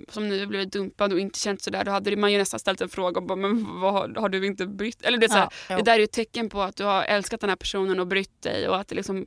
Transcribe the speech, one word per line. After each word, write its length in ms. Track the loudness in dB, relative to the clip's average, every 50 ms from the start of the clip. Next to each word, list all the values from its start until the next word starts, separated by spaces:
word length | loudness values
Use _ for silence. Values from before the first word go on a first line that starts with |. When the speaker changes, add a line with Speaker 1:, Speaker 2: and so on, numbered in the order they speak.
| -10 -12
Speaker 1:
som 200 | -8 -6 -2 -2
nu, 180 | -2 -2 -2
blivit 260 | -4 -4 -4 -4 -4
dumpad 400 | -4 -4 -4 -6 -2 0 0 2
och 80 | 2 0
inte 180 | 0 -2 -4 -4
känt 240 | -2 -2 -4 -4
sådär, 220 | -4 -4 -2 -2 0
då 60 | 0
hade 260 | 0 0 0 0 2
man 160 | 4 4 4
ju 60 | 4 4
nästan 220 | 2 0 -2 -2
ställt 200 | -2 -2 -2 0
en 80 | -4 -4
fråga 320 | -2 -2 -2 0 0 -2
och 60 | -2
bara, 100 | -2 -2
"Men 440 | -2 0 0 0 0 -2 -4 -4 0
vad 120 | 0 2
har, 220 | 2 2 0 -2 -2
har 120 | -2 -2 -2
du 180 | 0 0 -2
inte 200 | -2 -2 -4 -6
brytt?" 360 | -6 -6 -6 -6 -6 -6 -2
Eller 160 | 0 0 4 4
det 80 | 4
är 20 | 6
så 60 | 6
här, 80 | 6
Speaker 2:
Ja, 80 | 4 4 -2 -10 -8 -2
jo. 60 | -2
Speaker 1:
det 60 | 2
där 100 | 4 6
är 60 | 6 6
ju 60 | 4
ett 80 | 2
tecken 360 | 0 -4 -4 -4 -4 -4 -6 -4
på 140 | -2 -4
att 140 | -4 -4 -4
du 80 | -4 0
har 180 | 2 2 2
älskat 380 | 2 2 0 0 0 -2 -6 -2
den 100 | -2 -2
här 60 | -2
personen 440 | -2 -4 -4 -2 0 0 2 2 0
och 60 | 0
brytt 360 | 0 0 -2 -2 -2 _ _
dig 260 | -4 -2 0 0 2 0
och 80 | 0
att 120 | 0 -2 -4
det 60 | -6
liksom 320 | -6 -4 -4 -4 -4 -6